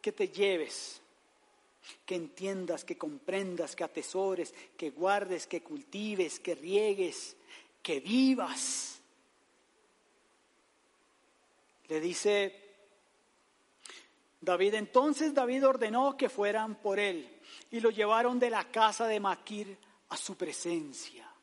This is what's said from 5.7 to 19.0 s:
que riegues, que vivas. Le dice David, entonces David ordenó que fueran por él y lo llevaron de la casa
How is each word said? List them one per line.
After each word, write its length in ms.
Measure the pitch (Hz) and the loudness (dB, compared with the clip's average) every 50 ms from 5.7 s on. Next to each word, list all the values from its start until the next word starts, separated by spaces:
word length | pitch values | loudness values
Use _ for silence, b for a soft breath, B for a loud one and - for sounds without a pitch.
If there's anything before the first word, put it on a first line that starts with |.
| 156 143 135 _ - 202 208 214 208 185 180 147 - | -12 -12 -12 _ -8 -6 -4 -2 0 0 0 0 -2
que 160 | - - 180 165 | -8 -6 -6 -6
riegues, 840 | 135 147 175 196 202 214 214 202 196 185 165 135 - - - - B B B B B B B B _ | -6 -4 0 2 2 4 4 2 2 0 -2 -2 -8 -14 -14 -16 B B B B B B B B _
que 200 | - - 226 139 | -6 -4 -4 -4
vivas. 1000 | 131 190 226 254 262 262 262 233 190 160 - - - - - - - - - - _ _ _ _ _ _ _ _ _ _ _ _ _ _ _ _ _ _ _ _ _ _ _ _ _ _ _ _ _ _ _ _ _ _ _ _ _ _ _ _ _ _ _ _ _ _ _ _ _ _ _ _ _ _ _ _ _ | -2 2 4 4 6 6 4 2 0 -4 -4 -6 -4 -4 -4 -6 -8 -10 -12 -16 _ _ _ _ _ _ _ _ _ _ _ _ _ _ _ _ _ _ _ _ _ _ _ _ _ _ _ _ _ _ _ _ _ _ _ _ _ _ _ _ _ _ _ _ _ _ _ _ _ _ _ _ _ _ _ _ _
Le 140 | - 160 156 | -6 -4 -2
dice 760 | 160 180 175 - - 208 208 202 196 185 190 - - - - _ - _ _ _ _ _ _ _ _ _ _ _ _ _ _ _ _ _ _ B B B B B B B B _ _ _ _ _ | -2 -2 -4 0 2 4 4 4 4 0 -2 -10 -20 -20 -20 _ -20 _ _ _ _ _ _ _ _ _ _ _ _ _ _ _ _ _ _ B B B B B B B B _ _ _ _ _
David, 320 | - 180 180 175 190 202 208 | 0 0 2 4 4 2 2
entonces 600 | 220 208 - - 254 269 302 294 - 311 311 285 | 0 -2 4 4 4 4 6 2 2 0 2 2
David 320 | 277 247 240 254 269 269 | 2 2 2 2 4 4
ordenó 520 | 262 262 254 233 214 220 247 269 277 277 | 4 4 4 0 0 2 2 2 2 2
que 100 | 269 277 | 0 -2
fueran 480 | 220 - - 202 208 208 220 220 220 208 | 0 0 0 0 0 0 0 -2 -4 -8
por 240 | - - 208 196 208 | -6 -4 -2 0 0
él 400 | 208 202 180 160 131 - - B B B B B B B | 0 0 0 -4 -8 -10 -18 B B B B B B B
y 80 | - 233 | -6 2
lo 100 | 226 226 | 4 4
llevaron 480 | 214 214 208 208 220 226 240 247 247 | 4 4 4 4 4 4 4 4 4
de 120 | 247 247 240 | 2 2 2
la 160 | 226 202 175 | 2 -2 -2
casa 420 | - - 226 220 214 208 - | 0 4 4 4 4 4 2